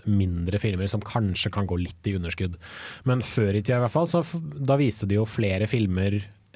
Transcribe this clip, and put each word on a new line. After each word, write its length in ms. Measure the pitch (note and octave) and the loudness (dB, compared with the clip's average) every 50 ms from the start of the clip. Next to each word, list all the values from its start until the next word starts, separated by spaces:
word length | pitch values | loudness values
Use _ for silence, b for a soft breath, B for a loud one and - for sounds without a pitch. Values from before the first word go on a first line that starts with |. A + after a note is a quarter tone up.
| - | -2
mindre 520 | A2 G#2 G2+ F#2+ F2+ F2 E2+ F2 F2 G2 G#2 | 2 2 2 2 2 0 -2 -2 0 0 0
filmer 300 | - A2 F#2+ F#2 G2 G2 | 0 0 0 0 -2 -2
som 100 | - G#2 | -2 -4
kanskje 520 | - - - A#2+ G#2+ G2 F2+ - - G#2 | -4 -2 -2 0 0 0 0 -2 -4 -2
kan 140 | - G#2 G2 E2+ | -2 -2 -2 0
gå 100 | F2+ F2 | 0 -2
litt 280 | F2+ E2+ - - - G#2 | -2 -4 -8 -6 -4 -2
i 60 | G2 F#2 | -2 -2
underskudd. 380 | F2 E2 - - F#2+ F2+ E2+ B B B B B B B B B B | -4 -4 -4 -4 -4 -4 -6 B B B B B B B B B B
Men 160 | B2+ B2+ B2+ | 0 0 0
før 340 | - - - B2+ G#2+ G2 G2 | 0 -2 0 2 2 2 2
i 80 | G#2+ | 2
tida 160 | G#2 - B2 B2 | 2 2 2 2
i 60 | B2 | 2
hvert 80 | A#2+ - | 2 2
fall, 140 | D#3 E3+ E3+ | 0 2 2
så 140 | E3+ E3+ E3 | 2 0 0
f-, 160 | - - E3+ D#3+ D3 D3 D3 C#3 | -2 -6 -8 -8 -8 -8 -2 2
da 100 | C3 C3+ | 2 4
viste 300 | C#3 D3 A#2+ - - G#2+ | 4 4 2 2 0 0
de 80 | F#2+ G2+ G#2+ | 0 2 2
jo 40 | A2 | 2
flere 440 | A2 - - A2 G2 F#2 F#2+ G#2+ G#2+ | 0 0 0 0 0 2 0 0 0
filmer, 500 | - A#2+ G#2+ F#2+ F2+ F#2 F#2+ G2+ G2+ G#2 G2+ - - _ _ _ - | 2 2 2 2 2 2 2 2 0 -2 -4 -8 -14 _ _ _ -6